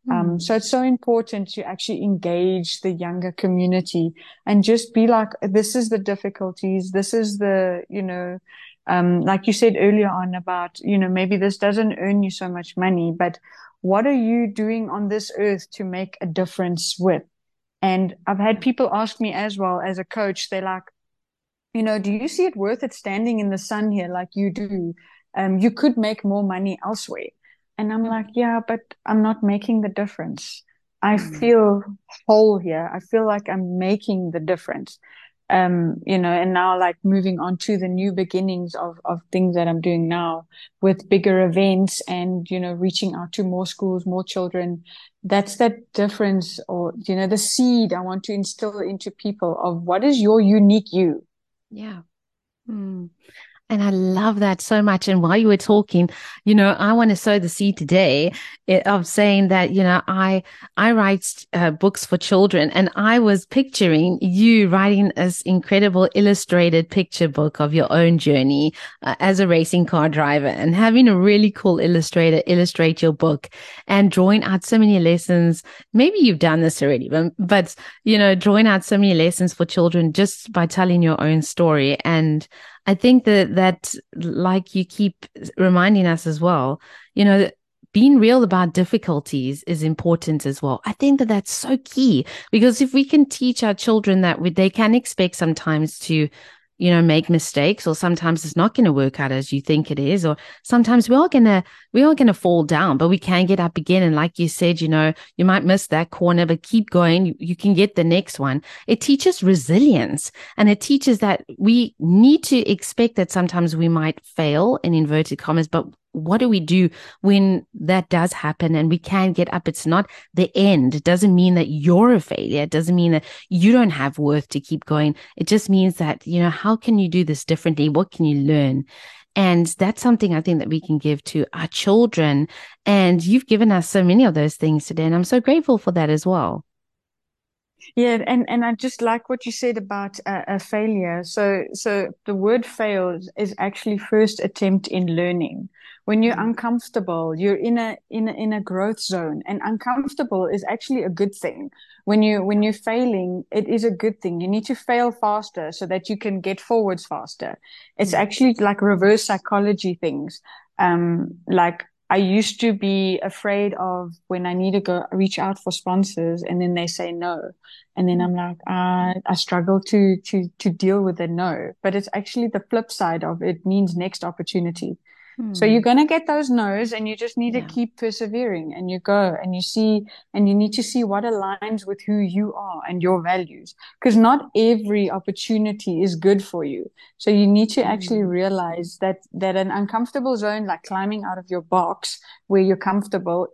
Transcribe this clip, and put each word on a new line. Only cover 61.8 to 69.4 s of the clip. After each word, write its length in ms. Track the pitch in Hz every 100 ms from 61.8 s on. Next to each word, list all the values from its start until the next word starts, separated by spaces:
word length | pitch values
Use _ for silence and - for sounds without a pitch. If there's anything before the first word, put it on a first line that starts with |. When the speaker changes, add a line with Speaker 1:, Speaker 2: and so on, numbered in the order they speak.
| 196 - -
Speaker 2:
for 100 | 180
children, 540 | - 185 196 185 147
and 180 | 185 190
I 240 | - 214 240
was 260 | 220 196
picturing 720 | - 269 269 - 185 156 175 185
you 480 | 190 180 226 220 196
writing 420 | 190 196 202 202 -
this 260 | 180 -
incredible 640 | - 185 - 202 202 180 185
illustrated 760 | - 202 196 - 175 170 165 165
picture 360 | 196 175 - 160
book 320 | 143 151 -
of 160 | 147
your 180 | 156 -
own 260 | 160 170 170
journey, 540 | 151 143 135 143 156 - - -
uh, 140 | 135 -
as 220 | 190 190